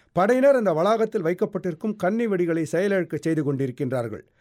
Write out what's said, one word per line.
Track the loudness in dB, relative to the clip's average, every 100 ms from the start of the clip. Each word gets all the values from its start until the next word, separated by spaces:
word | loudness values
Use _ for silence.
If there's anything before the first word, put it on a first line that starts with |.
| _ 0
படையினர் | 2 4 4 4
அந்த | 2
வளாகத்தில் | 2 2 2 0 0 -2
வைக்கப்பட்டிருக்கும் | -2 -2 -2 -6 -6 -6 -2
கன்னி | -2 0 -2
வெடிகளை | 0 0 0
செயலிழக்க | 0 0 0 0 -2 -4
செய்து | -2 0
கொண்டிருக்கின்றார்கள். | 0 -2 -4 -4 -4 -2 -4 -8 -16 _